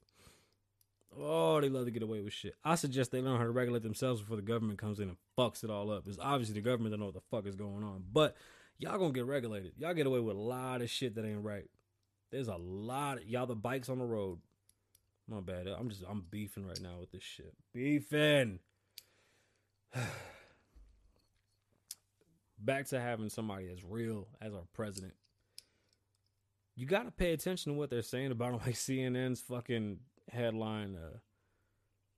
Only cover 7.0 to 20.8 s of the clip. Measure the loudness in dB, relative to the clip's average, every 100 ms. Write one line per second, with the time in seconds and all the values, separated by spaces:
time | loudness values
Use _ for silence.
7 | -2 -6 -4 -4 -4 -6 -6 -6 -6 -6
8 | 2 6 6 4 -12 -20 -20 -8 -2 2
9 | 2 2 0 0 0 -4 -6 -6 -2 4
10 | 4 6 4 2 0 -2 -2 -2 -2 0
11 | 0 0 -2 -2 -2 -6 -8 _ _ _
12 | _ _ _ -4 -2 -4 -4 -4 -4 -2
13 | -2 -4 -2 0 0 0 0 -2 -2 -2
14 | 0 0 0 -4 -10 _ _ _ _ _
15 | _ _ -10 -8 -4 -4 -4 -4 -6 -6
16 | -6 -6 -6 -6 -6 -6 -8 -8 -8 -10
17 | -10 -12 -12 -14 -16 -18 _ -2 2 2
18 | 2 4 6 6 4 -2 -12 _ _ -20
19 | -20 _ _ _ _ _ _ _ _ -6
20 | -6 -6 -12 -18 -20 _ _ -20